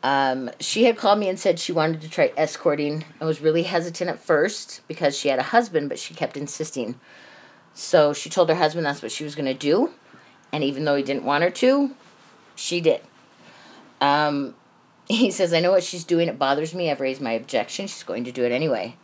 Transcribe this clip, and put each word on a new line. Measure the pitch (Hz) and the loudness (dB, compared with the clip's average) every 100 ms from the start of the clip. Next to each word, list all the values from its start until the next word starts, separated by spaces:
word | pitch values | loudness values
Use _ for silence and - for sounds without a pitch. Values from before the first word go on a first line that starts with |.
Um, | 131 139 135 131 123 - | 2 2 2 0 -4 -8
she | - 214 240 | -4 4 4
had | 226 | 4
called | 208 208 | 4 4
me | 196 | 2
and | 185 | 0
said | 196 170 | 0 0
she | - | 0
wanted | 165 160 160 | 0 0 -2
to | 156 | -6
try | - 143 - | 0 0 2
escorting | 156 - 165 147 147 151 156 - | -2 0 0 0 -2 -4 -10 -6
and | 160 | -4
was | 156 | 0
really | 156 165 | 2 2
hesitant | 175 175 170 170 180 | 0 -2 -4 -6 -6
at | - | -6
first | - 156 180 208 - - _ | 0 2 2 -2 -12 -16 _
because | - 151 139 | -2 -2 0
she | - | 0
had | 131 | 0
a | 135 | 2
husband, | 233 226 165 143 | 2 2 -2 -2
but | - | -6
she | - | -10
kept | 165 - 143 | -8 -8 -6
insisting. | 143 - 156 135 110 123 - - - - - - _ | -8 -6 -8 -6 -8 -10 -16 -20 -20 -20 -20 -20 _
So | - - 170 147 | -12 2 4 6
she | 139 - | 2 -4
told | 185 165 | 2 4
her | 160 | 4
husband | 151 165 151 | 2 2 -4
that's | 143 | -4
what | 113 | -8
she | - 151 | -8 -8
was | 143 | -4
gonna | 139 | -4
do, | 131 143 175 339 - _ - - - _ | -2 2 2 2 -4 _ -20 -20 -20 _
and | 147 | -2
even | 139 135 151 | -2 -2 0
though | 143 | 0
he | |
didn't | 135 139 156 | 0 -4 0
want | 143 | 2
her | 175 | 0
to, | 175 254 277 277 269 - - - - - - | 2 2 4 0 -4 -20 -20 -20 -20 -20 -12
she | - 175 | -6 0
did. | 160 - - _ _ _ - - - - - _ | 2 0 -4 _ _ _ -20 -20 -20 -20 -20 _
Um, | 143 147 151 143 135 - _ _ _ _ _ | 2 4 2 0 -6 -10 _ _ _ _ _
he | 220 233 | 0 0
says, | 185 180 | 2 2
"I | 165 | 2
know | 180 | 4
what | 190 | 2
she's | 180 175 165 | 0 -10 -2
doing. | 170 170 | 0 0
It | - | 0
bothers | 135 143 156 | 0 0 -2
me. | 175 170 | -4 -4
I've | 143 | -2
raised | 135 131 | -2 -4
my | 131 | -4
objection. | 113 117 120 104 - 196 | -4 -2 -4 -2 -6 -10
She's | - | -10
going | - 107 | -8 -6
to | 123 | -6
do | 127 120 | -2 -2
it | |
anyway." | 120 156 113 98 - | 0 -2 -2 -4 -12